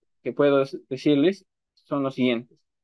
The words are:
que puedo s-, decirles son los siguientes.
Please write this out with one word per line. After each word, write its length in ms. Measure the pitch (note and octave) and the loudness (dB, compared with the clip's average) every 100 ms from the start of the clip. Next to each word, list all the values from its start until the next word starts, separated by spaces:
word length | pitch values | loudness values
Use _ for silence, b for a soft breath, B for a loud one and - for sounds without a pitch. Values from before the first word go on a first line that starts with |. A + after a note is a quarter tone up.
| _ _ | _ _
que 120 | B2+ | -8
puedo 280 | A#2+ C#3+ C#3 | 0 2 2
s-, 160 | C#3 - - | 0 -6 -12
decirles 600 | C3 D3+ C#3+ D#3+ G3 _ _ _ | -4 0 2 2 -2 _ _ _
son 300 | _ _ C#3+ | _ _ -6
los 100 | C3+ | -6
siguientes. 460 | C3+ B2 A#2 A#2+ _ _ _ | -2 -2 -2 -6 _ _ _